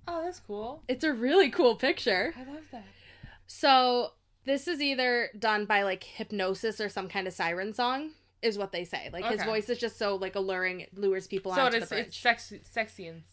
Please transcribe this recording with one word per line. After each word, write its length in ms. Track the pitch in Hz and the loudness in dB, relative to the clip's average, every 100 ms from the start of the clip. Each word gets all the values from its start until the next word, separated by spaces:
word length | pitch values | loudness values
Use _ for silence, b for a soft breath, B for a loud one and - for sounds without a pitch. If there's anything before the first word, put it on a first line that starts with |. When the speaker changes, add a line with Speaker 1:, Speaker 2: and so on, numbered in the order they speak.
| - | -8
Speaker 1:
Oh, 140 | 339 | -6
that's 180 | 339 349 | -6 -8
cool. 420 | - 202 226 311 - | -10 -8 -8 -8 -6
Speaker 2:
It's 160 | 254 311 | -2 0
a 80 | |
really 360 | 240 247 359 285 | 2 4 6 6
cool 260 | - 254 220 | 6 4 4
picture. 560 | 269 - 240 185 240 254 | 0 0 2 2 0 -4
Speaker 1:
I 60 | |
love 200 | 254 302 311 | -12 -14 -14
that. 100 | 247 196 - B B B B B | -18 -18 -20 B B B B B
Speaker 2:
So, 640 | - 285 262 254 247 226 - _ _ 262 | 2 6 8 6 2 -2 -8 _ _ -2
this 220 | 277 359 | 0 0
is 140 | 302 | -2
either 480 | 285 262 254 240 214 208 | 0 2 2 2 0 -2
done 280 | 214 208 208 | 0 2 4
by, 180 | 208 | 4
like, 200 | 202 185 | 2 -2
hypnosis 760 | - - 220 202 185 190 226 208 | -6 -12 -6 -2 -2 0 -2 -2
or 80 | 208 | -4
some 220 | 202 190 | -6 -6
kind 180 | 202 185 | -4 -4
of 60 | |
siren 400 | 175 170 175 202 | -2 -2 -2 -4
song, 380 | 208 247 269 311 - _ _ | -2 -2 -2 -6 -14 _ _
is 160 | 233 202 | -2 -2
what 140 | 196 | -4
they 120 | 175 | -6
say. 260 | 175 131 - | -6 -8 -8
Like, 140 | 170 220 | -6 -2
his 160 | 214 | -2
Speaker 1:
Okay. 80 | 208 | 0
Speaker 2:
voice 200 | 220 214 | -2 -2
is 100 | 240 | -2
just 180 | 233 - | -4 -2
so, 180 | 202 196 | -2 -2
like, 200 | 190 196 | -2 -2
alluring, 460 | 190 185 185 180 | -2 0 -2 -4
it 140 | - 190 | -10 -2
lures 320 | 196 190 185 | 0 0 -2
people 260 | 196 190 185 | -4 0 2
Speaker 1:
So 60 | |
Speaker 2:
onto 160 | 254 226 | 4 2
Speaker 1:
it 60 | |
is, 60 | 170 | 0
Speaker 2:
the 60 | 202 | -4
bridge. 120 | 226 | -4
Speaker 1:
it's 100 | - | 0
sexy, 420 | 247 233 - 208 | 2 2 -2 -16
sexy 440 | - 233 220 - 170 | -8 -6 -6 -6 -14
and 160 | 165 156 | -14 -12